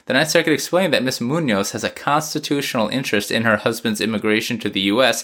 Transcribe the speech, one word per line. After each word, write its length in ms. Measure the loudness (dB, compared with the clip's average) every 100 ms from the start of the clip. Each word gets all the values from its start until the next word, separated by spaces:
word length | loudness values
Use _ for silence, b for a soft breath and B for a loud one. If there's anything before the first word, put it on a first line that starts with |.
| -2
the 60 |
Ninth 180 | 0 2
Circuit 220 | 2 2
explained 380 | 0 0 0 2
that 120 | 0
Miss 180 | 0 -2
Munoz 500 | -2 0 2 0 0
has 120 | -4
a 80 | -6
constitutional 960 | -4 0 0 0 -6 -2 -2 -2 -2 -2
interest 420 | -2 0 -2 0
in 140 | 0
her 140 | 2 2
husband's 440 | 0 -2 -2 -2
immigration 560 | -2 0 0 0 0 -4
to 140 | -4
the 100 | 0
U 220 | 2 4
S 200 | 2 0